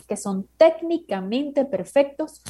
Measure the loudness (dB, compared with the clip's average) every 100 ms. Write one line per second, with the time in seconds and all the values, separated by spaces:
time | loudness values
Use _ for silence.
0 | -10 -8 -6 -6 -6 4 4 4 -4 -6
1 | -4 -6 -4 -4 -2 -2 -2 -2 0 2
2 | 0 -2 -10 -10 -20